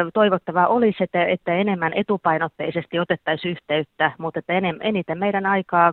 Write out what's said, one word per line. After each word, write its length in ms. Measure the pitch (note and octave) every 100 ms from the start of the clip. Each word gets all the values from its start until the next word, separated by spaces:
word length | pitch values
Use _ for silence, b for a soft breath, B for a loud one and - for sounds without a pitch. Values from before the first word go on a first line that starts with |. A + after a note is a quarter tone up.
| E3+
toivottavaa 540 | A3 G#3 F#3 - E3+ F3+
olisi, 360 | A#3 A3+ F#3+
että, 200 | A3 F3
että 300 | F3 F3+ -
enemmän 380 | F3 G#3 F#3 E3
etupainotteisesti 1040 | - G#3+ G3+ F3 D#3+ D#3+ - D#3 E3+ - E3
otettaisiin 540 | F3 E3+ - D#3 F3+
yhteyttä, 600 | E3+ - D3+ D3+ - D#3 -
mutta 200 | D#3+ D#3+
että 140 | -
enem-, 280 | F3 F#3 A#3
eniten 380 | A3 G#3 E3+ D#3+
meidän 280 | G3+ G3 F#3+
aikaa 460 | G3 F#3 F3 E3+